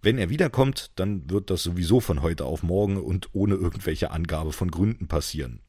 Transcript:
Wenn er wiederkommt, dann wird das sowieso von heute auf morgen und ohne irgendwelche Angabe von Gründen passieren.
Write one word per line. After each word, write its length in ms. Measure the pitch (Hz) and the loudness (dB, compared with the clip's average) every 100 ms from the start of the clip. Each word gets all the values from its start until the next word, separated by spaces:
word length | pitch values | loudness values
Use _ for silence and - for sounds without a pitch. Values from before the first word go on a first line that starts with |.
Wenn 160 | 107 113 | 2 2
er 120 | 90 | 0
wiederkommt, 640 | 139 165 - 135 131 - - | 2 2 4 2 2 -8 -4
dann 320 | 95 101 69 | -2 -2 -2
wird 200 | 95 101 | -2 0
das 120 | 90 | -2
sowieso 380 | - 87 85 117 | -2 -2 4 4
von 220 | - 76 | 4 0
heute 220 | 80 82 | 0 -2
auf 180 | 67 78 | -4 -4
morgen 340 | 85 92 101 98 | 0 2 2 0
und 320 | - 95 - | 0 -2 -2
ohne 220 | 101 101 | 0 2
irgendwelche 560 | 98 87 92 - 78 82 | 2 0 -2 -4 -2 -2
Angabe 420 | 80 85 80 78 | -2 -2 -2 -4
von 180 | 76 90 | -2 -4
Gründen 380 | 82 101 117 82 | 2 0 0 -2
passieren. 520 | 82 - 78 64 58 | -2 -2 -6 -8 -10